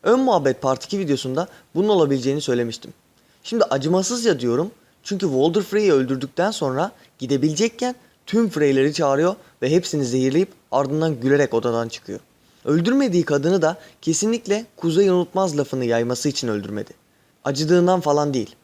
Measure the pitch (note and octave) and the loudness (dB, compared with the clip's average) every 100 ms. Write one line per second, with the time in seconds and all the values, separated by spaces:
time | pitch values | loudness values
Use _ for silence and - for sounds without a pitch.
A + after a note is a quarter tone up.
0 | - B3+ C4 F#3+ C#3 - C3 C3 - G3+ | 4 2 4 2 2 0 -2 -2 -4 -6
1 | E3+ C3+ C3 C3+ F#3 - _ D#3+ G#3 G3 | -2 -2 -2 -4 -6 -12 _ -2 2 4
2 | D3 C#3 B2 C#3+ C#3+ B2 A#2 A2+ - - | 2 2 0 -2 -2 -2 -2 -8 -16 -20
3 | _ _ _ _ - A3+ - C3+ D3 F#3 | _ _ _ _ -8 -2 0 0 0 0
4 | F#3+ A#3+ A#3 D3 A#2+ B2 F#3+ - _ _ | 0 -2 0 0 0 -2 -2 -10 _ _
5 | - G3 F#3 C3 D#3 F3+ G3 G#3 G#3 C#3 | -10 -4 -2 2 2 0 0 0 4 2
6 | C3 C3+ C3 - F#3+ G#3+ C#3+ C3 F#3+ - | 2 -4 -4 -2 -2 -2 -4 -2 -4 -8
7 | _ _ C3 C#3 D3+ D3+ A3+ - B3 B3 | _ _ -2 0 0 0 -2 -2 -6 -6
8 | _ _ - A3 A3 D#3 D3 C3+ C#3 D3+ | _ _ -2 0 0 2 2 4 2 2
9 | D3 C3+ F3 G3 - _ B2+ E3+ F3 D3+ | 0 2 0 -2 -16 _ 0 0 0 -4
10 | B2+ B2+ C3 D3 F#3+ - _ C3 C#3 D#3 | -2 0 2 0 -2 -6 _ -2 0 -2
11 | D#3+ C3 B2+ C#3+ C#3 A#2 A#2+ A#2 A2+ - | -2 -2 2 2 2 0 0 -2 -4 -10
12 | - G2 _ _ _ _ - D#3 E3+ C4+ | -12 -14 _ _ _ _ -2 0 2 0
13 | C4 F3 - C#3+ D3+ F#3+ D#3 F3 - _ | 2 0 0 0 2 2 0 -2 -14 _
14 | - D#3+ G#3+ A#3 F#3+ G#3 A#3 - E3 E3 | -4 -2 0 -2 -2 -4 -4 -6 0 2
15 | G3+ F3+ E3+ F#3+ F#3+ D3 C#3 C3+ A#2+ A#2 | 4 2 0 -2 -2 -2 -2 -2 0 0
16 | A#2+ B2 D3+ B2+ A#2+ G#2 G2 G#2 G#2 - | 0 -2 -2 -2 -4 -4 -6 -10 -10 -16
17 | _ _ _ _ - C#3 D#3 F3+ F3+ F#3 | _ _ _ _ -6 -4 2 4 4 2
18 | D3+ D3 D3 C3 G2+ - | 2 0 0 -2 -6 -14